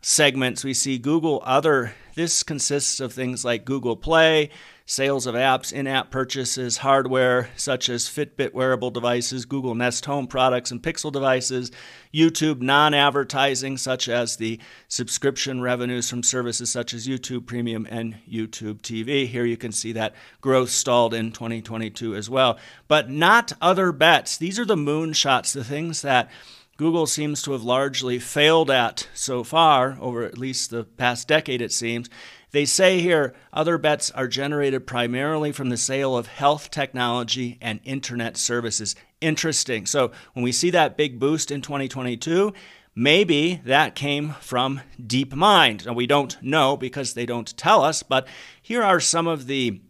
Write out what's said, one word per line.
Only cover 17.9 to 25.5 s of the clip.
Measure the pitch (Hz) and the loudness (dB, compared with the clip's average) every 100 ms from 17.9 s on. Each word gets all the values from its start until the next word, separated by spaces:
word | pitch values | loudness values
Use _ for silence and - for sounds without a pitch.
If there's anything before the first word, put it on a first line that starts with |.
| 117 117 110 - | -6 -8 -10 -10
YouTube | 113 110 - 110 107 | -8 -6 -8 -10 -10
T | - 113 | -8 -8
V. | 110 143 127 | -2 -2 -2
Here | 120 120 | -2 -2
you | 113 | -2
can | 123 | -6
see | 104 113 | -8 -6
that | 110 107 - - _ | -4 -6 -6 -20 _
growth | 135 131 127 | 2 2 2
stalled | - - 120 117 | -2 2 4 4
in | 113 113 | 0 -4
twenty | 113 113 113 | -6 -8 -8
twenty-two | 107 113 110 104 117 101 | -8 -8 -8 -6 -6 -6
as | 104 | -2
well. | 131 131 113 - - _ | 2 2 2 -8 -20 _
But | 151 123 | 2 2
not | 143 170 226 233 - | 2 6 6 4 0
other | 170 185 185 | 2 4 2
bets. | 143 160 170 - - | 4 6 6 4 -6
These | 170 196 | -6 -4
are | 226 | 0
the | 190 | 0
moonshots, | 143 156 160 156 143 127 - | 0 -2 -2 -2 2 2 0